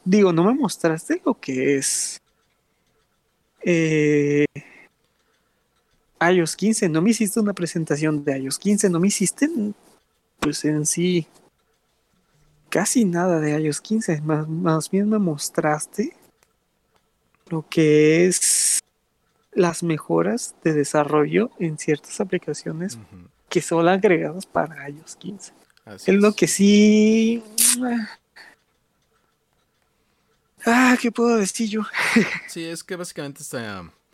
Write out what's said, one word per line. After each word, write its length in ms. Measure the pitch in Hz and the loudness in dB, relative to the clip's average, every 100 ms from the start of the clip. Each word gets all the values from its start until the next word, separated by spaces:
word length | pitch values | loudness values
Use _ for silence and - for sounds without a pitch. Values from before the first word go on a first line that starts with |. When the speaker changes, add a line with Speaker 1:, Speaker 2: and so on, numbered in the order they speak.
Speaker 1:
digo, 300 | 185 208 196 | 0 4 4
no 100 | 165 | 4
me 100 | 185 | 2
mostraste 680 | 269 220 - 165 160 - 339 - | 2 -2 -2 -2 -2 -4 -4 -2
lo 140 | 233 | -4
que 380 | - 127 139 139 | -6 -4 -2 -2
es, 420 | 139 - - - _ _ _ _ _ _ _ _ _ _ _ _ _ _ | -2 -4 -8 -12 _ _ _ _ _ _ _ _ _ _ _ _ _ _
eh, 800 | - 170 160 156 151 147 143 147 147 - - - - _ _ _ _ _ _ _ _ _ _ _ _ _ | 0 0 2 2 2 2 2 2 0 -2 -20 -20 -20 _ _ _ _ _ _ _ _ _ _ _ _ _
ios 360 | 165 185 160 - | 2 4 2 0
quince, 320 | 202 220 190 | 0 2 0
no 120 | 156 | 2
me 100 | 190 | 2
hiciste 280 | 220 214 - | 2 0 0
una 140 | 208 | -2
presentación 720 | 196 170 175 160 147 156 151 143 | -2 -4 -4 -2 -2 0 -2 -2
de 120 | 135 | -4
ios 200 | 135 139 | -6 -4
quince, 300 | 196 208 196 | 0 0 2
no 100 | 170 | 2
me 80 | 190 | 0
hiciste, 420 | - 185 - 294 330 208 - _ _ _ _ _ _ | 0 -2 0 -2 -2 -6 -8 _ _ _ _ _ _
pues, 240 | 151 147 151 | -4 -2 -2
en 200 | 151 151 | -2 -2
sí, 400 | - 180 180 156 _ _ _ _ _ _ _ _ _ _ _ _ _ _ | -2 0 0 -4 _ _ _ _ _ _ _ _ _ _ _ _ _ _
casi 360 | 160 202 262 202 | -4 -2 0 0
nada 340 | 170 185 165 | 0 0 0
de 220 | 151 151 | 0 -2
ios 180 | 156 147 | -2 -4
quince, 400 | - 220 220 156 | -4 -4 -2 -4
más, 280 | 151 151 156 | -2 -4 -4
más 400 | 160 180 160 - | -4 0 0 -2
bien 180 | 190 208 | -2 0
me 100 | 214 | 0
mostraste 920 | 185 147 - - 156 151 - - 262 - _ _ _ _ _ _ _ _ _ _ _ _ _ | 0 -4 -6 -4 -2 -2 -4 -8 -8 -10 _ _ _ _ _ _ _ _ _ _ _ _ _
lo 180 | 165 - | -8 -4
que 560 | - 156 151 151 160 180 | 0 4 6 6 4 2
es 540 | 170 - - - - - _ _ _ _ _ _ | 2 0 0 0 -2 -6 _ _ _ _ _ _
las 300 | - 175 165 | 0 0 0
mejoras 720 | 170 151 - 165 170 233 - - 170 | -4 -4 -2 -2 0 -4 -8 -6 -2
de 80 | |
desarrollo 760 | 151 139 156 147 151 151 170 233 - | 0 0 0 2 2 2 0 -2 -4
en 180 | 170 151 | -6 -4
ciertas 420 | - 147 - - | -4 -4 -4 -8
aplicaciones 760 | 196 180 - 147 170 160 185 117 | -6 -6 -6 -10 -10 -8 -10 -12
Speaker 2:
Ujú. 340 | 101 92 87 _ _ | -18 -20 -20 _ _
Speaker 1:
que 140 | 175 | -4
son 260 | - 165 170 | 0 2 2
agregadas 580 | 190 202 165 160 175 - | 2 2 2 0 -8 -6
para 440 | 175 165 143 143 | -4 -4 -8 -16
ios 260 | 147 - - | -16 -20 -18
quince. 380 | - 208 - - _ _ - | -16 -16 -18 -20 _ _ -20
Speaker 2:
Así 260 | 101 - | -6 0
Speaker 1:
Es 60 | 196 | 4
lo 120 | 208 | 4
Speaker 2:
es. 60 | 208 | 4
Speaker 1:
que 100 | 165 | 0
sí, 960 | - 202 208 214 214 214 226 220 233 220 214 - 247 247 240 214 - _ - - _ _ _ _ _ _ _ _ _ _ _ _ _ _ _ _ _ _ _ _ _ - | 4 6 8 8 6 6 4 2 -2 -6 0 0 0 -2 -4 -6 -12 _ -20 -20 _ _ _ _ _ _ _ _ _ _ _ _ _ _ _ _ _ _ _ _ _ 0
ah, 320 | 240 254 247 | 4 4 4
¿qué 100 | 233 | 0
puedo 240 | 220 233 226 | 0 0 2
decir 320 | 190 - 226 | 0 -4 -6
yo? 120 | 214 | -6
<laughs> 640 | 208 - - 240 180 - - | -6 -6 0 0 0 -4 -12
Speaker 2:
Sí, 160 | 170 165 | -12 -10
es 180 | 165 | -12
que 120 | - 180 | -12 -12
básicamente 460 | 175 - 143 - | -12 -12 -12 -12
esta 500 | - 135 110 98 82 - _ | -12 -10 -10 -12 -14 -20 _